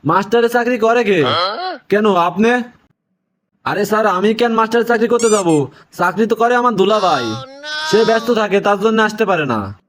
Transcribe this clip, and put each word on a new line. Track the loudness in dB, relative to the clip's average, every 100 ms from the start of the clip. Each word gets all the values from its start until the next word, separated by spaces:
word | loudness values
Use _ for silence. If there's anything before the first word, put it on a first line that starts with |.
মাস্টারের | 0 -2 2 2 2
চাকরি | 0 0 0
করে | 2 2
কে? | 2 2 2 0 -2 -4 -8 -10 _
কেন, | 0 2
আপনি? | 2 0 2 0 0 -4 _ _ _ _ _ _ _ _ _
আরে | -8 -4
স্যার, | -2 0 0
আমি | 0 0
কেন | 0 0
মাস্টারের | 0 0 0 0
চাকরি | 0 0
করতে | 2 2
যাব? | 2 2 0 -2 -10 _
চাকরি | -4 -4 0 -2
তো | 0
করে | 0
আমার | 2 0
দুলাভাই, | 2 2 2 2 0 -2 -8 -12 -16 -12 -8 -2
সে | 0
ব্যস্ত | 2 0 0
থাকে, | -2 0 0
তার | 0 0
জন্য | 0 0
আসতে | 0 -2
পারে | -2 -2 -2
না। | -4 -6 -12